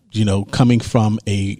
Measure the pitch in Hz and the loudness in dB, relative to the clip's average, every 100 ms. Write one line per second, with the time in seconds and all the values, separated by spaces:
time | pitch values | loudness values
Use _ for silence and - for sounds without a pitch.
0 | _ 107 107 98 98 - 123 120 - 120 | _ -2 0 0 -4 0 2 2 0 0
1 | 110 110 - 101 98 | 0 -2 -4 -4 -4